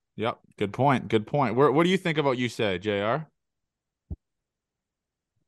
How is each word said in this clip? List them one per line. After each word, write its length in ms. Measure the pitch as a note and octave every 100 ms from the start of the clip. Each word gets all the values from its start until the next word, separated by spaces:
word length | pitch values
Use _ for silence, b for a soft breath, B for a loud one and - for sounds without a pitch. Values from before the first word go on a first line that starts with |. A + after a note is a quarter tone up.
| _ -
Yep. 220 | A2 - _ -
Good 140 | G2+
point. 360 | G2 C#3 B2+ G#2
Good 180 | A2+ G#2
point. 280 | D3 B2 A#2
Where, 140 | C#3+
what 140 | C#3
do 60 | F3
you 60 | F#3
think 200 | F3 D3+
about 180 | C#3+ B2+
Yusei, 440 | A#2+ - G#2+ F#2
J 200 | G#2 G2+
R? 280 | G#2 C#3 D#3 _ _ _ _ _ _ _ - - _ _ _ _ _ _ _ _ _ _ _ _